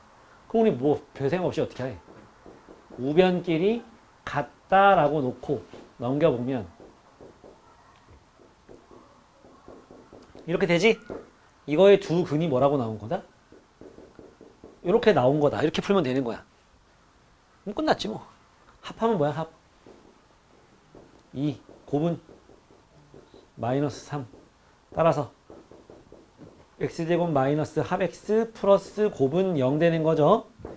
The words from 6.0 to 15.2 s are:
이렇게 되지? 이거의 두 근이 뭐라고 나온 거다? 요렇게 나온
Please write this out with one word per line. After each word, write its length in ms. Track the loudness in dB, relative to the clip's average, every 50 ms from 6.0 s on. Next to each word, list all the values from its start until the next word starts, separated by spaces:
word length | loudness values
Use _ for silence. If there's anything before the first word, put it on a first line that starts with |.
| -6 -4 -2 2 2 2 2 0 -2 -4 -6 -6 -8 -10 -14 -20 -20 -20 -20 _ _ -20 -20 _ -20 -20 -20 -20 -20 -20 -20 -20 _ _ -20 _ _ -20 -20 _ _ _ -20 -20 _ _ _ _ -20 -20 _ _ _ -20 -20 -20 -20 _ -20 -20 -20 -20 _ _ _ _ _ _ -20 -20 -20 -20 -20 -20 -20 -20 -20 _ -20 -20 -20 -20 -20 -20 -20 -20 -20 -16 -8
이렇게 200 | -6 -4 -2 0
되지? 320 | 0 2 2 4 2 2 0 -4 -12 -14 -14 -16 -18 -20 _ _ _ _ _ _
이거의 340 | -4 2 4 6 6 6 6
두 240 | 4 0 -2 -2 0
근이 240 | 0 -2 -2 -2 0
뭐라고 280 | 0 2 2 2 2
나온 220 | 0 -2 -4 -6 -8
거다? 240 | -8 -8 -8 -8 -8 -12 _ _ _ _ -20 -20 _ _ _ _ -20 -20 -20 -20 -20 -20 -20 -20 -20 -20 -20 _ -20 -20 -20 _ -20 -20 -20 -8 -2
요렇게 280 | 0 0 4 4 4 4
나온 260 | 4